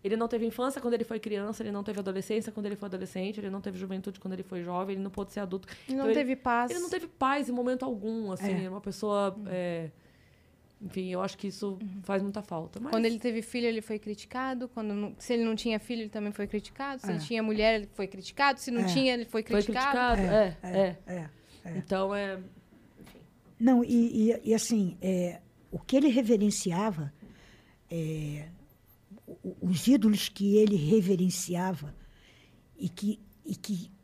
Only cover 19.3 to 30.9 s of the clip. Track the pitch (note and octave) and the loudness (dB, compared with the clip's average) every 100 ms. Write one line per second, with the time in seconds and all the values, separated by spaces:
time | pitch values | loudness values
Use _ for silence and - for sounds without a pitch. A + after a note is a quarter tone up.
19.3 | A3+ G#3+ G#3 G#3 A#3 C4+ B3+ B3 G#3+ F#3 | -4 2 2 2 0 2 2 4 4 6
20.3 | G#3+ G3 D#3+ F#3 F#3 F#3+ E3 - F3+ D#3 | 6 4 0 -2 2 2 0 -8 -8 -8
21.3 | - - - F3+ E3 - F#3+ G3 G3+ G3+ | -14 -20 -18 -8 -8 -2 -2 0 -2 -4
22.3 | F#3+ F#3 - _ - - - - - - | -8 -12 -20 _ -20 -20 -20 -20 -20 -20
23.3 | _ - - A#3 B3 A#3+ A#3+ A#3 A3 A3 | _ -20 2 6 6 6 4 4 4 4
24.3 | A3+ G#3 A3 - A3+ F#3 - F#3 F#3 F3 | 4 2 2 4 2 2 0 0 0 0
25.3 | E3+ - _ - E3+ - C4 D4 A#3+ A3+ | -4 -20 _ -12 -12 2 4 6 4 4
26.3 | A3+ G#3 G3+ F#3 E3+ G#3+ D#3+ D3 - - | 4 4 2 0 0 0 -2 -6 -10 -20
27.3 | - - - _ _ _ E3+ D#3 D#3 D3+ | -20 -20 -20 _ _ _ -4 -4 -4 -6
28.3 | D3 D#3 F3+ - _ _ _ _ G3 - | -8 -12 -18 -20 _ _ _ _ -20 -18
29.3 | - F#3 - F3+ F3+ - C4+ G#3+ G#3 - | -12 -12 -4 0 2 6 6 6 4 -2
30.3 | - G3+ G#3 G#3+ G3 D3 | 0 6 8 8 4 6